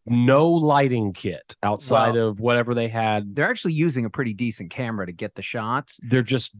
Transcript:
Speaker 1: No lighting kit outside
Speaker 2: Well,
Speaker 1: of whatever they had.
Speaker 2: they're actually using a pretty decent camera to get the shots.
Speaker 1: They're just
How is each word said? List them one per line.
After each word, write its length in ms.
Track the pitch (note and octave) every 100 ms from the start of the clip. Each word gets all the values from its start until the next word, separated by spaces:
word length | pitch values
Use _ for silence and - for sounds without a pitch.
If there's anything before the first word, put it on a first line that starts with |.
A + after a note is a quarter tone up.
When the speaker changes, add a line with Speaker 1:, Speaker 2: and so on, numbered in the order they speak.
| A2+
Speaker 1:
No 380 | A#2+ B2 C#3 E3
lighting 640 | E3+ D3+ C#3+ C#3 B2 G#2
kit 460 | F2+ F#2+ D#2+ - -
outside 520 | G#2 G#2 C3 A#2 A2+
Speaker 2:
Well, 160 | A#2 A2+
Speaker 1:
of 100 | G2+
whatever 340 | A#2 A#2+ A#2+
they 140 | A#2+ A#2
had. 480 | A2+ A2 G#2+ G#2 G2+
Speaker 2:
they're 140 | F3
actually 240 | B3 F3+
using 320 | D#3 E3+ B2+ A2+
a 40 |
pretty 220 | - A#2+
decent 380 | G2+ A#2+ - F2
camera 340 | - A#2+ A2 F2+
to 60 |
get 240 | E2+ G#2+ -
the 60 |
shots. 580 | - A#2+ A2 C3 C3 -
Speaker 1:
They're 200 | A#2+ C3
just 320 | A2+ C3 - G#2